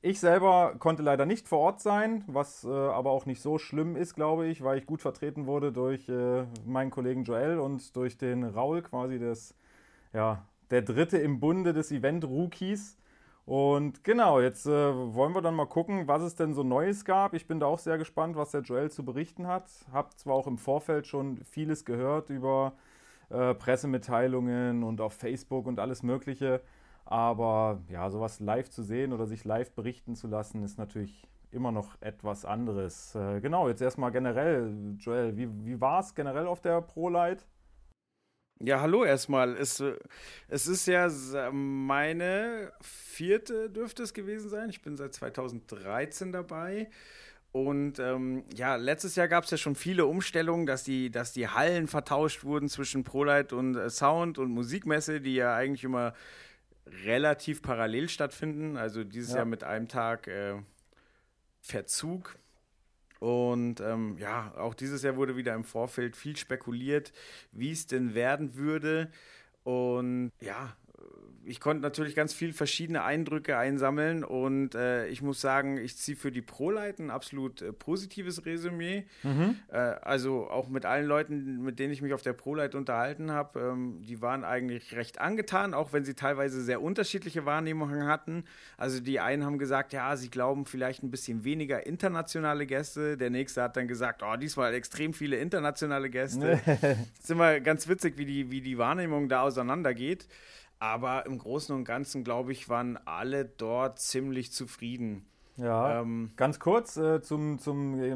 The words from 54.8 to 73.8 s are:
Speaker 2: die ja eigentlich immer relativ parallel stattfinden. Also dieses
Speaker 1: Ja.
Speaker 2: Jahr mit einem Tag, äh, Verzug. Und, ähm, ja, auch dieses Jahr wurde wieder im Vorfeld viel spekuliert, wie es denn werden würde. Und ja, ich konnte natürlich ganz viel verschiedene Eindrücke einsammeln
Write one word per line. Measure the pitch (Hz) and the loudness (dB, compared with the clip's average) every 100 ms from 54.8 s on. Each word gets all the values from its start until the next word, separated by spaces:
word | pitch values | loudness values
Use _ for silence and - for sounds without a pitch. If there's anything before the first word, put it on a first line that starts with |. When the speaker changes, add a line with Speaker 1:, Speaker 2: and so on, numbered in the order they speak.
| 156 151 156 151 | 0 0 0 -4
Speaker 2:
die | 135 131 | 0 2
ja | 123 | 4
eigentlich | 117 131 139 | 2 0 -2
immer | 131 127 120 113 - - - - _ _ - 92 | -2 0 -2 -4 -18 -20 -20 -20 _ _ -20 -10
relativ | 98 120 147 147 - 147 | 0 2 4 2 -2 -6
parallel | - 117 113 117 160 | -2 0 0 0 -2
stattfinden. | - 143 - 156 151 156 143 | -2 -4 -4 -6 -4 -6 -4
Also | 110 107 | -6 -6
dieses | 104 113 117 | -8 -8 -4
Speaker 1:
Ja. | 123 | -2
Speaker 2:
Jahr | 117 | 0
mit | 113 | -2
einem | 69 107 113 | -4 -6 -4
Tag, | 127 113 117 - | -4 -2 -4 -6
äh, | 95 101 101 101 _ _ _ _ _ _ _ _ _ | -6 -6 -6 -12 _ _ _ _ _ _ _ _ _
Verzug. | - 110 98 - 156 180 - - _ _ _ _ _ _ _ _ | -8 -8 -4 -4 -4 -6 -10 -20 _ _ _ _ _ _ _ _
Und, | 113 120 123 120 120 113 | 0 2 4 2 0 -2
ähm, | 107 113 110 87 | -2 -2 -2 -4
ja, | 101 117 107 - | -4 -4 -6 -4
auch | 110 | -6
dieses | 113 135 139 | -4 -6 -2
Jahr | 135 131 | 0 2
wurde | 135 127 | 0 0
wieder | 123 | -2
im | 113 | -2
Vorfeld | 113 - 120 - 120 | -4 -4 -4 -2 -4
viel | - 147 147 | -4 -10 -8
spekuliert, | - 131 - 120 131 147 147 - - - - | -6 -6 -4 -6 0 0 0 -18 -20 -20 -18
wie | 101 131 | -6 -4
es | 160 - | -4 -2
denn | 127 123 | 0 0
werden | 110 123 147 151 123 | 2 2 2 -2 -2
würde. | 147 156 147 160 160 - - - - _ | -2 0 0 0 -2 -10 -20 -20 -20 _
Und | - 123 123 123 123 123 123 _ | -4 0 0 0 0 -2 -4 _
ja, | 110 104 131 104 _ - 50 - 50 - | -10 -10 -10 -14 _ -20 -20 -20 -20 -20
ich | 69 123 | -14 -4
konnte | 147 156 | 0 0
natürlich | 143 147 151 151 | 0 -2 -2 0
ganz | 151 | 0
viel | - 165 | 0 -4
verschiedene | 156 147 - 165 160 | 0 0 0 -2 0
Eindrücke | 95 151 151 151 147 131 | 2 0 0 -2 0 2
einsammeln | 127 139 | 2 2